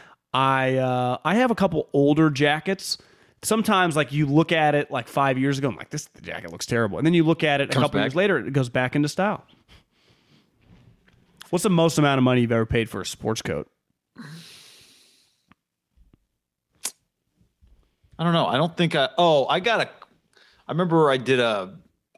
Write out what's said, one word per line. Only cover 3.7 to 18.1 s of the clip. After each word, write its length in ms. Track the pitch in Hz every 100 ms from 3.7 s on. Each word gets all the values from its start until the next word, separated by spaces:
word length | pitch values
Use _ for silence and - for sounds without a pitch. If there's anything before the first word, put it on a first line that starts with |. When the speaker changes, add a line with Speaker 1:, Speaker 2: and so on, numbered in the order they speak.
| 196 175 151
Speaker 1:
like, 160 | 139
you 120 | 143 147
look 260 | 147 160
at 220 | 165 151
it, 160 | 147 -
like, 180 | 135 -
five 280 | 147 135 131
years 220 | 139 139
ago, 100 | 135
I'm 80 | 92
like, 140 | -
"This, 160 | 151 -
the 160 | -
jacket 280 | 87 87 87
looks 120 | 85
terrible." 320 | - 117 110 85
And 80 | 147
then 60 |
you 120 | 170
look 180 | 156 160
at 160 | 156 143
it 40 |
a 80 | 139
Speaker 2:
Comes 100 | 135
Speaker 1:
couple 140 | 123 101
Speaker 2:
back. 60 | 110
Speaker 1:
years 80 |
later, 240 | 147 202 160
it 140 | 92
goes 160 | 139 123
back 240 | 131 127 147
into 120 | 147
style. 360 | - 202 180 - _ _ - _ _ _ _ _ _ _ _ _ - _ _ _ _ _ - -
What's 140 | 175
the 40 | 208
most 280 | 170 165 -
amount 180 | 147 135
of 60 |
money 160 | 127 123
you've 120 | 117
ever 120 | 117
paid 240 | 110 120 110
for 140 | 104
a 40 | 90
sports 360 | - 113 110
coat? 260 | - 73 - _ _ _ _ - 147 165 165 - - - - _ _ _ _ _ _ _ _ _ _ _ _ _ _ _ _ _ _ _ - - _ _ _ _ _ _ _ _ _ _ _